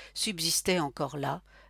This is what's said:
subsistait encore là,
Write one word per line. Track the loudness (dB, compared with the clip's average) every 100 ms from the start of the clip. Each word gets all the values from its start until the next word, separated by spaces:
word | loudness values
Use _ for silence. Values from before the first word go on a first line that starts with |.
| -12
subsistait | -4 -2 0 2 2 4 2
encore | 2 0 -2 -2
là, | -2 -4 -8 -20